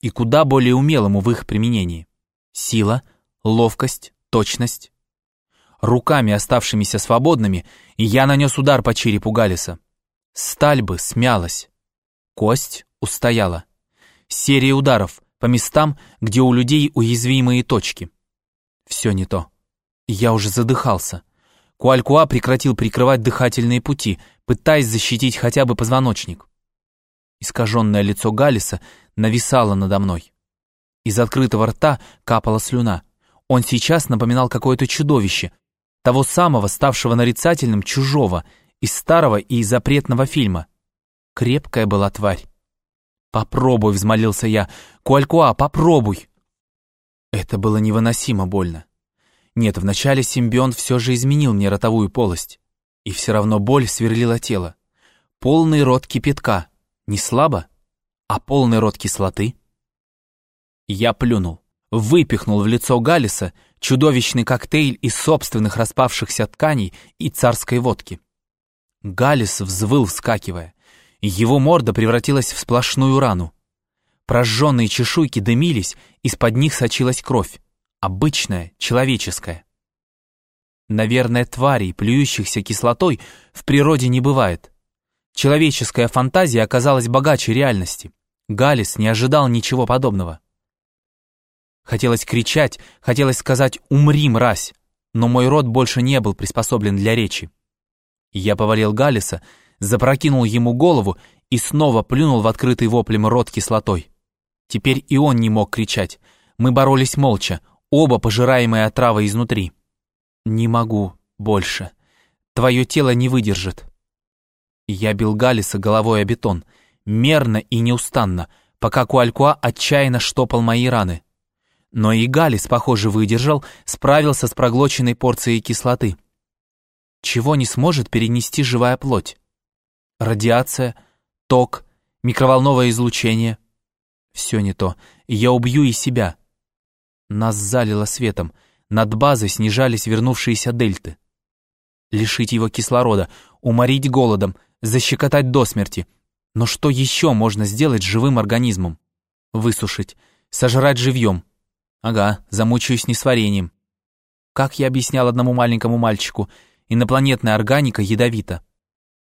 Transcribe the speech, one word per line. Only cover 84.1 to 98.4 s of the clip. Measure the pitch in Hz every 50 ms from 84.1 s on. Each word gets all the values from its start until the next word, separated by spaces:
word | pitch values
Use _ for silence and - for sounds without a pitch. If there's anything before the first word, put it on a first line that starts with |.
| 123 127
бывает. | 127 139 139 131 120 95 85 - - _ _ _ _ _ _ _ _ _ _ _ _ _ _
Человеческая | - - 139 147 151 160 151 139 - 123 - - - 117 117
фантазия | - 127 127 131 - 185 185 156 117 117
оказалась | 110 - - 127 120 143 139 131 117 117
богаче | 123 135 135 156 147 123 - -
реальности. | 113 127 139 135 113 95 90 - - - - - _ _ _ _ _ _ _ -
Галис | 107 101 127 143 147 123 101 - - -
не | 107 110
ожидал | 113 107 123 131 147 151 143 127
ничего | 120 117 - - 131 127 123 -
подобного. | 123 131 135 123 101 95 90 85 80 - _ _ _ _ _ _ _ _ _ _ _ _ _ _ _ _ _ _ _ _ _ _ _ _ _ _ _ _ _
Хотелось | - 123 107 - 123 117 110 -
кричать, | - - 120 113 - - 156 147 127 - - - - _ _
хотелось | _ - 120 123 139 131 127 -
сказать: | - - 131 120 135 131 - - _ _
"Умри, | 143 139 147 147 147 - 147 143
мразь!", | 113 113 120 120 101 - - - - _ _ _ _ _ _ _ _
но | 113 117 120
мой | 120 123 123 131
рот | 143 151 139
больше | 120 113 131 131 - - 127 123
не | 131 139 131
был | 104 104 98
приспособлен | - - - - - 110 - 131 113 101 104 101
для | 98 98 110 113
речи. | 120 110 95 - - - 90 _ _ _ _ _ _ _ _ _ _ _ _ _ _ _ _ _
Я | 101